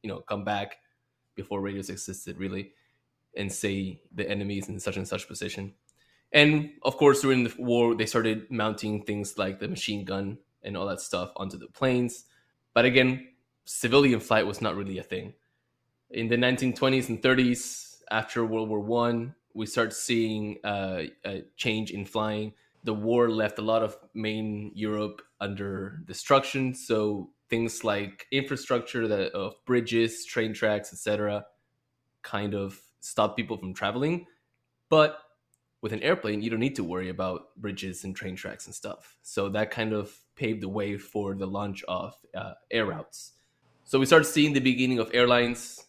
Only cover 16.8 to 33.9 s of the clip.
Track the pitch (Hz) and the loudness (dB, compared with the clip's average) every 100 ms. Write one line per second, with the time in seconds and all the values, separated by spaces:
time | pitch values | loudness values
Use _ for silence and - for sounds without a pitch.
16.8 | 135 131 127 113 131 131 123 123 - - | 2 2 0 2 4 6 4 2 -4 -12
17.8 | - - - 110 107 120 113 110 110 107 | -16 -20 -4 -4 -2 -2 0 0 0 -2
18.8 | 104 120 120 117 123 - _ - 110 - | 0 2 2 0 -4 -12 _ -8 -4 0
19.8 | - - - 117 113 107 107 104 104 101 | 0 -2 0 2 2 0 -4 -6 -4 -4
20.8 | 95 92 78 - - 95 - - 123 110 | -2 -4 -6 -8 -10 -10 -12 -6 -2 -2
21.8 | 107 101 98 110 107 107 107 _ _ _ | -4 -8 -6 -2 -2 -2 -6 _ _ _
22.8 | - 107 110 120 120 110 107 - 110 113 | -6 -2 2 4 4 2 0 0 2 2
23.8 | 110 - - 110 107 107 110 104 107 101 | 2 -4 -14 -6 -4 -2 -4 -6 -8 -6
24.8 | 107 107 104 - - _ 101 98 98 95 | -2 -2 -4 -8 -20 _ -8 -6 -6 -6
25.8 | 95 - - 92 - 139 135 135 131 127 | -8 -10 -12 -12 4 4 4 -2 -2 -4
26.8 | - 113 107 104 90 _ _ 117 117 - | 0 2 2 0 -6 _ _ 0 0 -2
27.8 | 113 101 101 - - 135 135 131 - 123 | -2 -2 -4 -12 -4 -2 -2 -6 0 -2
28.8 | 117 123 113 101 95 101 98 - - 123 | 0 -2 0 0 0 -2 -6 -8 0 0
29.8 | 113 117 113 113 - - 113 101 110 104 | 2 2 2 0 -6 -2 -2 0 0 0
30.8 | - - - 104 104 104 - _ _ _ | -4 -8 -2 0 0 -2 -6 _ _ _
31.8 | _ _ _ _ - 101 104 101 98 - | _ _ _ _ -8 -4 -2 -4 -6 -10
32.8 | _ _ - - 107 113 113 110 92 92 | _ _ -8 0 0 0 -6 -6 -8 -4
33.8 | 101 | -2